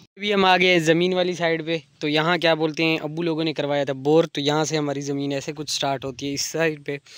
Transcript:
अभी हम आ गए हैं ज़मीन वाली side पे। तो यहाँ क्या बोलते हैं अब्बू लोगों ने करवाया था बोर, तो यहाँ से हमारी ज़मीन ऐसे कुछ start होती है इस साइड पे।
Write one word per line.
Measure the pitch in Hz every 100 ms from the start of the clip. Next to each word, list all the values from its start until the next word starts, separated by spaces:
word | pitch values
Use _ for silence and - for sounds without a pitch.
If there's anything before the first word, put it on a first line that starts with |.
| _ -
अभी | 208
हम | 202
आ | 185 185
गए | 180
हैं | 180
ज़मीन | 156 165 180
वाली | 180 180
side | 175 170 165 156
पे। | 165 - _
तो | 156
यहाँ | 151 160 175
क्या | 165
बोलते | 160 160 151
हैं | 160 160
अब्बू | 151 156
लोगों | 170 156
ने | 160
करवाया | 151 143 143
था | 139
बोर, | 135 135 160 165
तो | -
यहाँ | 143 151
से | 151 156
हमारी | 147 139
ज़मीन | 143 139 139
ऐसे | 139 160
कुछ | 151 143
start | - 139 135
होती | 135 123 143
है |
इस | 143
साइड | - 160 160 151
पे। | 143 143 -